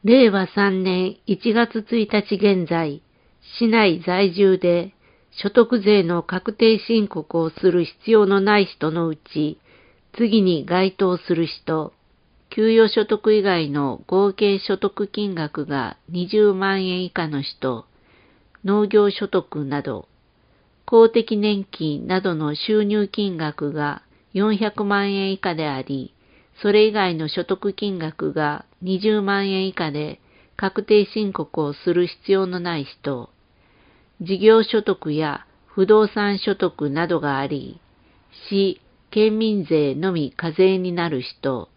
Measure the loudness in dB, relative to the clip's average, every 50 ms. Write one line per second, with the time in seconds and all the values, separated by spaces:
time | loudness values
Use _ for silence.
0 | 6 6 6 8 8 6 4 2 -2 -2 0 0 0 2 0 0 0 0 0 0
1 | -2 -2 -4 _ _ -4 -4 -2 0 0 2 2 0 0 -2 -8 -6 -2 -2 -2
2 | 0 0 0 -2 -2 -2 -4 2 2 2 2 2 0 -2 -2 -2 -2 -4 -6 -10
3 | _ _ _ _ _ _ _ _ _ -20 -6 -2 0 2 4 4 4 4 2 0
4 | -2 -2 0 2 0 0 2 4 4 4 4 4 2 2 2 0 -2 -6 _ _
5 | _ _ _ _ _ _ _ -8 -8 2 4 4 4 4 2 0 4 4 4 4
6 | 4 2 -2 -2 -4 -4 -6 -6 -6 -6 -2 2 4 4 4 2 0 0 0 0
7 | 0 0 -4 -8 -10 _ -2 -2 -2 -2 -4 0 2 2 2 2 -2 -2 -8 _
8 | _ 4 4 4 6 4 2 2 2 2 2 2 2 0 -4 _ -4 -4 -2 -2
9 | -4 -4 -4 -8 _ -10 -4 -4 -4 -4 -4 _ _ _ _ _ _ _ _ _
10 | _ _ -4 -2 0 2 4 4 4 2 2 0 -2 -2 0 0 0 0 0 0
11 | 0 0 0 -2 -2 -4 -2 -2 -2 -4 -6 -12 _ -4 -4 -4 -4 -8 _ _
12 | _ _ _ _ _ _ _ _ _ _ -4 0 2 4 6 6 4 4 4 0
13 | 0 0 -2 0 2 2 2 4 2 2 0 0 -2 -2 -2 -2 -2 -2 -4 -8
14 | -8 -2 0 2 2 2 0 0 0 0 0 0 -2 -4 -4 -2 -2 -6 -4 -4
15 | -8 -6 -6 -6 -6 -6 -4 -6 -8 -8 -8 -10 -8 -6 -4 -6 -6 -6 -10 _
16 | _ -10 -6 -6 -4 -2 2 4 4 4 4 2 -2 -2 -2 -2 -2 -4 -4 -4
17 | -6 -6 _ -6 -6 -4 -4 -6 -8 -8 -12 _ -6 -6 -6 -6 -10 _ _ _
18 | _ _ _ _ _ _ _ _ _ _ _ _ -4 -2 0 0 0 2 4 4
19 | 4 4 0 -4 -8 -2 -2 -4 -4 _ -10 -8 -6 -4 -6 -6 -6 -6 -8 -10
20 | -12 _ _ _ _ _ _ _ _ _ _ _ _ _ _ _ _ 4 6 8
21 | 8 8 6 2 0 0 -2 0 0 0 0 -2 -4 _ -10 -6 -4 -4 -4 -6
22 | -4 -2 -2 -2 0 -2 -4 -2 -4 -4 -4 -6 -4 0 0 2 2 2 0 0
23 | -2 -2 -2 -4 -4 -4 -4 -4 -6 -6 -6 -6 -6 -6 -4 -4 -4 -4 -6 -8
24 | _ _ _ _ _ _ _ -2 0 0 0 0 -2 -4 -4 -4 -2 0 0 0
25 | 0 -2 -2 -2 -2 -4 -4 -4 -4 -6 -4 -4 -4 -4 -4 -6 -8 -8 -8 -8
26 | -8 -12 _ _ _ _ _ _ _ _ _ -4 -2 2 4 4 4 4 2 0
27 | -2 -2 -2 -4 -4 -4 -4 -6 -4 -4 -4 -4 -4 -6 -6 -4 -6 -6 -6 -6
28 | -8 -8 -8 -6 -8 -6 -4 -2 -4 -4 -4 -6 -12 _ _ _ -6 -4 -4 0
29 | 0 0 0 0 0 -2 -2 -2 -2 -2 -2 -2 -4 -4 -4 -4 -6 -4 -4 -6
30 | -8 -8 -10 _ _ _ _ _ _ _ _ -6 -6 -4 -4 -4 0 4 4 4
31 | 4 2 -2 -4 -4 -4 -4 -6 -10 _ -4 -4 -4 -4 -6 -4 -2 0 0 0
32 | 0 -2 -4 _ _ 0 0 2 2 -2 -4 -6 -6 -4 -4 -6 -6 -8 -12 _
33 | -8 -8 -6 -6 -10 -14 _ _ _ _ _ _ _ _ _ _ _ _ _ _
34 | _ _ _ _ -6 -6 -4 4 6 6 6 6 4 2 -2 -2 0 0 -4 -4
35 | -4 -4 -4 -2 -2 -4 -4 -8 -12 _ _ _ _ _ -2 0 4 6 6 6
36 | 6 2 0 -2 -2 -2 -2 -2 -2 -4 -2 0 -2 -4 -2 -4 -6 -4 -2 -4
37 | -2 -2 -2 -2 -2 -2 -2 -2 -4 -4 -6 -8 -10 -12 -18 -20 _ _ _ _
38 | _ _ _ _ _ _ _ -20 -10 -4 0 0 0 0 -2 _ _ _ _ _
39 | _ _ 0 2 2 2 2 0 0 0 0 -2 0 0 2 2 2 0 -2 -2
40 | -2 -2 -2 -2 -4 -4 _ -8 -8 -6 2 4 4 4 4 2 -2 -4 -4 -4
41 | -4 -4 -4 -6 -6 -8 -16 _ -6 -4 -4 -4 -8 _ _